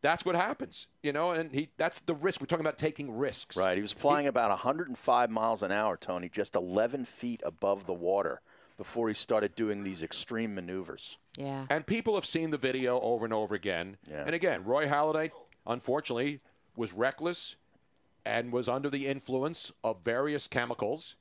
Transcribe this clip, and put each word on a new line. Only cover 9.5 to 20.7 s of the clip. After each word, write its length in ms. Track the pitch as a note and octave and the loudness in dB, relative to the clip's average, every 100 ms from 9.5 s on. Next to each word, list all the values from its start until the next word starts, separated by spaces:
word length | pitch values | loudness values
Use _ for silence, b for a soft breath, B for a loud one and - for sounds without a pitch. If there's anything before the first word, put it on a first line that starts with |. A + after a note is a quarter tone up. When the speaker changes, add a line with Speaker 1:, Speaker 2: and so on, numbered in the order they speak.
| - | 0
Speaker 2:
doing 260 | A2 G2+ | -2 0
these 180 | G2 F#2 | -4 -6
extreme 500 | D#2+ - - A#2 A2+ | -6 -6 -6 -4 -4
maneuvers. 640 | G2 F2 F#2 E2+ - - - _ - | -4 -6 -6 -6 -10 -12 -16 _ -6
Speaker 3:
Yeah. 300 | C#3 C3+ C3+ | -4 -6 -2
Speaker 1:
And 160 | D3+ | -2
people 300 | D3+ A3 A#3 | 0 -2 2
have 100 | G#3 | 0
seen 260 | - E3 E3 | 0 -2 0
the 60 | D3 | 0
video 440 | C3 C3 B2+ B2 | 0 2 2 2
over 240 | A2+ A#2 | 2 0
and 100 | A2+ | 0
over 220 | A2 G#2+ G2+ | 0 0 -2
again. 400 | G2 F2 F2+ G2 - | 0 -2 -2 -8 -10
Speaker 2:
Yeah. 140 | D2+ | -6
Speaker 1:
And 120 | C#2+ E3+ | -2 0
again, 260 | F3 A2 | 2 0
Roy 240 | F#2+ C3 D3+ | 2 2 4
Halladay, 460 | D3 D#3 D#3 D#3 - - _ - | 4 2 2 -2 -6 -20 _ -6
unfortunately, 760 | A#2+ - C3+ - A#2 C#3 C#3+ _ _ _ - | -4 0 -2 0 0 0 -2 _ _ _ -6
was 160 | A2+ | -6
reckless 640 | F#2 B2 C3+ E3 F3 - - _ _ _ _ _ _ | 0 0 2 -4 -4 -8 -12 _ _ _ _ _ _
and 280 | - A2+ A#2+ | -2 -2 0
was 160 | B2 B2 | -2 0
under 220 | B2+ C#3 | 0 0
the 160 | C#3 C3+ | -2 -2
influence 680 | C3+ - C3 C#3+ E3 - - | -4 -2 -2 0 -4 -10 -4
of 180 | A2+ F#2+ | -4 -2
various 420 | F2 A#2 C#3+ D3 - | 0 0 2 0 0
chemicals. 720 | C3+ A#2+ | -2 -2